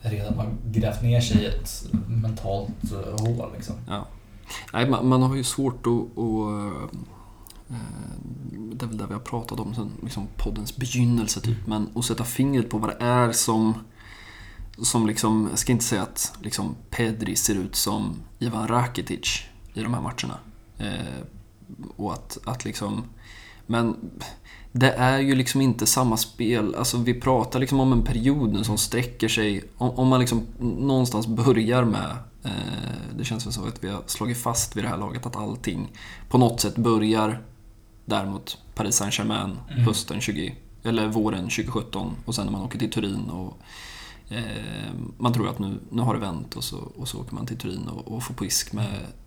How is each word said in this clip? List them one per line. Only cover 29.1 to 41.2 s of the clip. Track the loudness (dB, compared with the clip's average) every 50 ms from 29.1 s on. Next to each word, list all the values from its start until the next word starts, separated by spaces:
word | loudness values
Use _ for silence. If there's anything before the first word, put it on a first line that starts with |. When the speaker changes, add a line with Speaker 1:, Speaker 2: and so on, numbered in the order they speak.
| -2 0 0 2
Speaker 2:
sig, | 2 4 2 2 2 0 -4 -8 -6 -2
om, | 0 0
om | 2 4 6 6
man, | 6 6
liksom, | 6 4 2 0 0 -2 -6 -4
någonstans | -2 -2 0 0 2 4 4 4 4 4 2 0 0 0
börjar | 2 4 6 6 8 6 6 4 4 4 4
med, | 4 2 2 0 -4 -6 -8 -10 -14 -18 -10 -6
eh, | -6 -4 -4 -4 -4 -6 -6 -6 -6 -8 -8 -8 -8 -6 -4
det | -2
känns | -2 -2 -2 -2
väl | -4 -4
så | -4 -4 -6
att | -6 -6 -6
vi | -4
har | -4 -4 -4
slagit | -6 -4 -2 0 -2 -2 0
fast | 0 0 0 0 -2 -2 -2
vid | -4 -2
det | -2
här | -2 -2
laget | -4 -4 -6 -6 -8
att | -6 -6
allting | -6 -6 -6 -6 -4 -4 -4 -2 -2 -6 -6 -8 -14 -16 -16 -14 -16 -10 4
på | 6 8
något | 8 8 6 2
sätt | -2 0 2
börjar | 2 4 4 6 6 6 4 4 4 4 2 0 -2 -8 -14 -20 -20 -20 -20 -20 -20 -20 -20 -20 -18 -4
där | -2 0 0 0
mot | -2 -6 -8 -8 -10 -12 -12 -12 -14 -4
Paris | -2 -2 2 2
Saint-Germain | 2 2 2 0 0 0 0 0 0 -2 -2 -4 -6 -10 -6
Speaker 1:
Mm. | 2 4 4
Speaker 2:
hösten | 6 4 2 -2 -4 -4 -4
tjugo, | -2 -2 -2 -2 -2 -6 -6 -10 -16 -20 -20 -6 -2
eller | 0 2 2 2 2
våren | 2 2